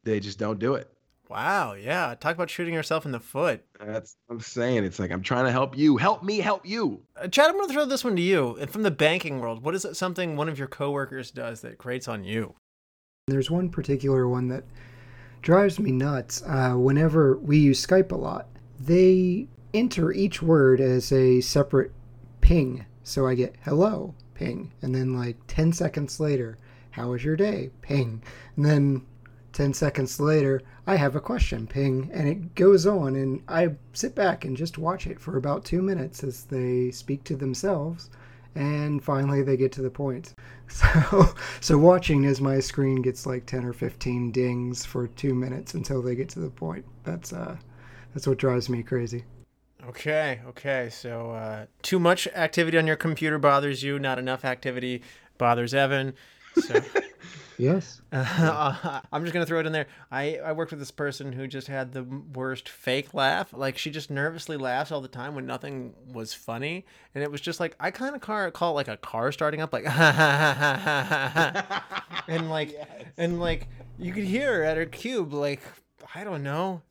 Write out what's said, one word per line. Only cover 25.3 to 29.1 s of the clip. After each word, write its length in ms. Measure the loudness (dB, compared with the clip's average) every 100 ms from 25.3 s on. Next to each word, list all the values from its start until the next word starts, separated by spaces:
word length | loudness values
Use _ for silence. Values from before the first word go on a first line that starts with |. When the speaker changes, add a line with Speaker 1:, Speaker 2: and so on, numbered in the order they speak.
| -8 -4
Speaker 3:
ten 240 | 2 2
seconds 460 | 2 -2 -2 -6 -2
later, 380 | 0 0 -2 -8 -20 -20 -16
"How 200 | -8 -4
was 120 | -2
your 140 | -2 2
day?" 340 | 2 0 -6 -12
Ping. 400 | -2 0 0 -4 -14 -20 -10 0
And 80 | 4
then 400 | 6 4 0 -4